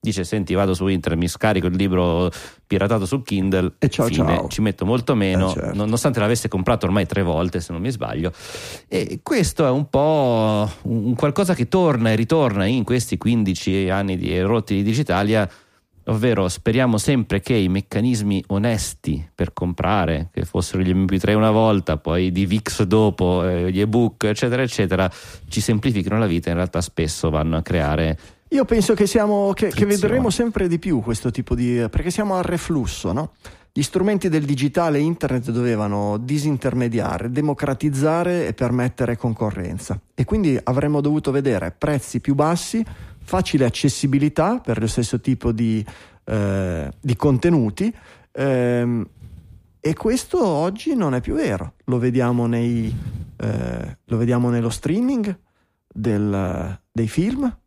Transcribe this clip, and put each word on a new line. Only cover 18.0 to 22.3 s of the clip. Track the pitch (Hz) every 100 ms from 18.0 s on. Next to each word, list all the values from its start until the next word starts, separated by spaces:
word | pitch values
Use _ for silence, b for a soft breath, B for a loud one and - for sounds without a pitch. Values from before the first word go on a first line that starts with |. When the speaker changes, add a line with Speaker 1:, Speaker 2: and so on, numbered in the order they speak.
| 117 117 104 98 -
Speaker 1:
onesti | 98 113 110 - - - 71 80
per | - 87
comprare, | - 90 85 - 101 82 78 85
che | -
fossero | 87 - 87 92
gli | 92
M | 90 95
P | 95
tre | 95
una | 107 110
volta, | 107 110 104 87 78
poi | - 85
i | 92